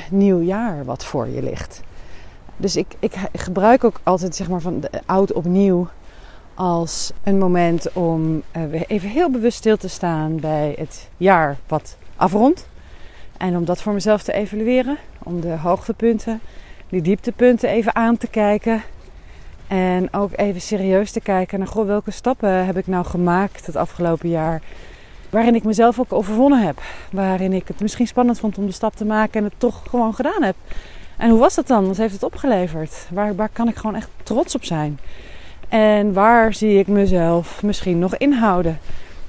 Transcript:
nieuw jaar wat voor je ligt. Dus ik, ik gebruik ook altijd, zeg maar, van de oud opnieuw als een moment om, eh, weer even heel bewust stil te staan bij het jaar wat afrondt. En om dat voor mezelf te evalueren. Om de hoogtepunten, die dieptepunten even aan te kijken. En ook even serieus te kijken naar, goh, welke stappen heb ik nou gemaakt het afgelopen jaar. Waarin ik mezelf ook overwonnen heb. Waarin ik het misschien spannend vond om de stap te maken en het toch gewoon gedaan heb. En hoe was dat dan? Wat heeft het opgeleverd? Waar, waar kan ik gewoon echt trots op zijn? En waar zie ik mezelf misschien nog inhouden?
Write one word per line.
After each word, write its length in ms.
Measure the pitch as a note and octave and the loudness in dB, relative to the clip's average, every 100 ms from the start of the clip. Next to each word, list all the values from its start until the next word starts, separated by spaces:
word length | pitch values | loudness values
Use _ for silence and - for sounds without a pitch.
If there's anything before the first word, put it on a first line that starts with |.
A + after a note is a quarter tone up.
| - | -2
nieuw 300 | G3 G3 F3 | 4 4 4
jaar 440 | F3 G3+ A#3 D3+ B2+ | 2 0 -2 -4 -6
wat 200 | C3 - | -8 -6
voor 220 | C#3 A#2 | -4 -4
je 140 | B2+ | -4
ligt. 400 | B2+ - - - - - - - - - - - | -4 -6 -8 -12 -14 -14 -14 -14 -14 -18 -16 -6
Dus 180 | F#3+ - | -2 -2
ik, 120 | - - | -4 -6
ik 140 | - F#3 G3 | -6 -4 -8
gebruik 500 | - - F3+ G#3+ B3+ | -6 -6 2 4 6
ook 160 | A#3 - | 4 0
altijd, 320 | - F3+ F3+ - | 0 0 -2 -6
zeg 140 | F3 | -4
maar, 120 | F3+ | -4
van 180 | F3 D3+ | -4 -4
de 100 | - - - | -6 -8 0
oud 280 | F#3+ G3 | 2 2
opnieuw 540 | F#3 E3+ F#3+ G3+ F3+ F3 - - - - - - - | 0 2 4 4 2 -2 -8 -20 -20 -20 -20 -16 -4
als 560 | F3+ E3+ E3 - - - | -2 0 -2 -4 -6 -2
een 140 | G3+ F#3+ | 2 4
moment 560 | F#3 F3+ E3+ E3+ - | 4 4 4 2 -2
om, 480 | F#3 E3+ D#3+ D#3+ D#3 - | -2 0 0 0 -2 -4
eh, 100 | E3 D3+ | -6 -4
weer 200 | D#3+ - | -4 -2
even 220 | G#3 G3+ | -2 -2
heel 200 | C4+ E4+ | 0 0
bewust 280 | B3 A#3 - | 2 0 0
stil 200 | A3 G#3+ | 2 0
te 100 | F#3 | -2
staan 520 | - F3 D#3 D#3 D#3+ | -4 -2 -2 -2 -2
bij 360 | D#3 D3+ D3 - | -2 -2 -2 -4
het 320 | D3+ - - - | -8 -10 -16 0
jaar 400 | F#3 F3 D3 C#3 - | 4 6 4 -2 -4
wat 300 | D#3 - - - - | -4 -4 -14 -16 0
afrondt. 520 | F3 G3+ C4 F#4 - - - - - - - - | 2 4 4 2 -4 -20 -20 -16 -16 -14 -16 -4
En 200 | F#3+ F3 | -2 0
om 80 | E3+ | 0
dat 160 | F3 | -2
voor 120 | G#3+ | -2
mezelf 300 | G3+ G#3+ G#3 | 0 2 0
te 100 | - | 0
evalueren. 640 | G3 G#3 G#3+ A3 B3+ B3+ D4+ - - | -4 -4 -2 2 2 0 -4 -8 -16
Om 180 | - F3 | -8 -6
de 80 | E3 D#3+ | -4 -2
hoogtepunten, 800 | E3+ F#3+ - - A#3 A3 A#3 A3 - - - - - | 0 0 -2 0 0 0 -2 -6 -8 -14 -18 -18 -6
die 120 | F#3 | -2
dieptepunten 680 | D#3+ G#3+ B3 - B3 A#3+ - | 0 0 -2 4 4 4 2
even 260 | A3+ G#3+ A#3 | 0 0 2
aan 220 | A3+ A#3 | 2 0
te 100 | A#3 | -2
kijken. 540 | A3 G#3 G#3 A#3 A3 - - - - - - - - - | 0 2 2 0 -2 -4 -14 -18 -20 -20 -18 -18 -18 -4
En 460 | F#3+ F#3 F3+ F#3 | 0 2 2 0
ook 240 | G3+ G3 - | -2 -2 0
even 240 | G3+ F3+ | -2 -2
serieus 500 | - G#3 F#3+ F#3+ G#3 | -4 -2 2 2 2
te 80 | A3 | -4
kijken 400 | - F#3 F#3 G3 | -2 0 0 -4
naar, 80 | F#3+ | -4
goh, 180 | G#3+ G3 | -2 0
welke 260 | G#3 G#3 | 0 -2
stappen 540 | - A#3+ - G3+ F#3 F#3 | -4 -2 0 2 2 0
heb 120 | F3+ | -2
ik 100 | F#3+ | -2
nou 180 | F3+ - | -2 -2
gemaakt 600 | F3 F3 F3+ G3 - - | 0 2 2 0 -4 -6
het 100 | D#3+ | -4
afgelopen 540 | E3 - E3+ E3 E3+ | -4 -2 0 0 0
jaar. 320 | E3 D#3+ D#3+ - - - - - - - | 0 0 -4 -8 -16 -18 -20 -20 -20 -2
Waarin 260 | G#3 A3+ A3+ | 2 4 4
ik 80 | |
mezelf 360 | G#3+ G#3+ A#3 A#3+ | 2 4 4 4
ook 140 | A#3+ | 0
overwonnen 520 | G3+ G3 A3 C#4 C4 F3 | 0 0 4 6 6 4
heb. 160 | - - - - | -2 -10 -14 -8
Waarin 420 | F#3+ F#3+ F#3 F#3+ | -2 0 0 0
ik 140 | F#3 - | -2 -4
het 140 | - | -4
misschien 260 | G#3 - A#3 | -4 0 0
spannend 320 | B3 B3 A3+ | 2 2 2
vond 180 | A3 G3 | -2 -2
om 80 | G3+ | -6
de 60 | |
stap 240 | - A3 - | -2 -4 -2
te 100 | G#3+ | -2
maken 340 | G#3+ G#3+ A3 | 0 0 0
en 40 | |
het 100 | G#3 - | -4 0
toch 260 | A3+ - - | -2 -2 -4
gewoon 260 | B3 A3+ A3 | 0 0 0
gedaan 280 | C#4 G4+ | -2 0
heb. 120 | G3+ - - - - - - - | 0 -2 -8 -10 -10 -14 -12 0
En 120 | A#3 | 4
hoe 100 | A3+ | 6
was 160 | D4+ - | 6 4
dat 120 | C4+ | 2
dan? 200 | A3 F#3+ | 2 2
Wat 100 | G3 | 0
heeft 160 | A3 | -2
het 100 | G3 | -2
opgeleverd? 840 | C#4 - C#4 F#3+ F3+ D#3+ D#3 - - | -6 -2 0 2 0 -4 -8 -10 -8
Waar, 240 | F3+ G#3 F#3 | -4 -2 -2
waar 140 | G#3+ | -4
kan 140 | - A#3 | -2 -2
ik 80 | - | -2
gewoon 200 | A3 G#3 | -6 -6
echt 140 | - - | -8 -12
trots 320 | - A3+ F4 C4+ | -2 -2 0 -4
op 80 | |
zijn? 360 | - D#3+ D3+ C#3+ - - - - - - - | -2 -2 -2 -4 -8 -10 -12 -16 -16 -12 -2
En 440 | A3+ G#3+ G#3 G#3 | 4 6 6 4
waar 400 | F#3+ A3 A#3 A3 | 4 6 6 4
zie 260 | G3 G#3+ G3 | 2 4 4
ik 80 | G3 | 4
mezelf 760 | G3+ G3 F#3 E3 E3+ E3 - | 4 4 4 4 2 0 -4
misschien 360 | G#3 - F#3+ E3+ | -2 0 0 2
nog 160 | F3+ G3 | 0 2
inhouden? 640 | C#4+ B3+ A3 F3+ E3 D#3+ - - - - | 2 4 4 4 2 -2 -4 -4 -6 -10